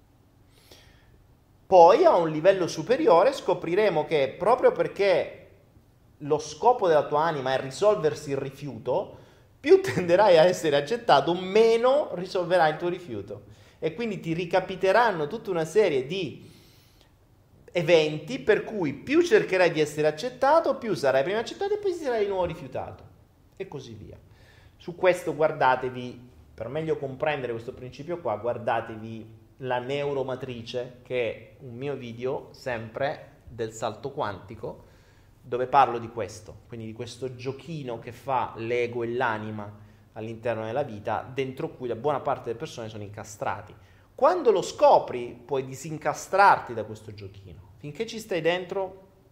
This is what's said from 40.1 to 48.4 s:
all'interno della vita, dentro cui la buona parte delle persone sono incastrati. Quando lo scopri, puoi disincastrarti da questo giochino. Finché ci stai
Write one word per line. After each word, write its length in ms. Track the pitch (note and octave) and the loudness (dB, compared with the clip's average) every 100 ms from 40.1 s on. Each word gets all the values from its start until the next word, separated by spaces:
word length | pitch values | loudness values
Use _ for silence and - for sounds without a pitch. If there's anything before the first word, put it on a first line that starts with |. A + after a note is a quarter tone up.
| A2+ | -12
all'interno 480 | A2 A2+ A#2 A2 | -12 -6 -4 -4
della 180 | A2 B2 | -4 -4
vita, 460 | C3+ G#2 A2+ G#2 - | -6 -8 -6 -6 -6
dentro 380 | C3 C3 C3 D#3 | -6 -6 -6 -10
cui 180 | - B2+ | -8 -8
la 60 | |
buona 260 | A2 C#3+ C3+ | -4 -2 -2
parte 240 | C#3+ B2+ A#2+ | -2 -4 -6
delle 120 | A2+ | -10
persone 300 | D#3 - A2 | -10 -12 -12
sono 140 | A2 | -12
incastrati. 720 | G2+ G#2 G2+ - B2 G2 - - - - _ | -14 -14 -16 -8 -6 -6 -10 -20 -20 -20 _
Quando 360 | - C#4 F4+ B3 | 0 2 4 2
lo 120 | F#3 | 2
scopri, 800 | - - C#4+ F3+ - B2 A#2+ - | 0 4 6 6 4 -6 -8 -12
puoi 200 | - C3+ | -6 -4
disincastrarti 1120 | C3 C3 E3 D3+ D#3 - - F#3+ G3 B2+ - | -4 -10 -10 -8 -6 -6 -2 6 6 6 2
da 100 | A2 | -8
questo 280 | G#2+ G#2+ - | -8 -10 -16
giochino. 600 | G2 G2 - F#2 - - - | -16 -16 -18 -20 -20 -20 -18
Finché 300 | D3 D3 A3+ | -14 -10 -8
ci 120 | A3+ | -8
stai 220 | - F3+ | -4 -2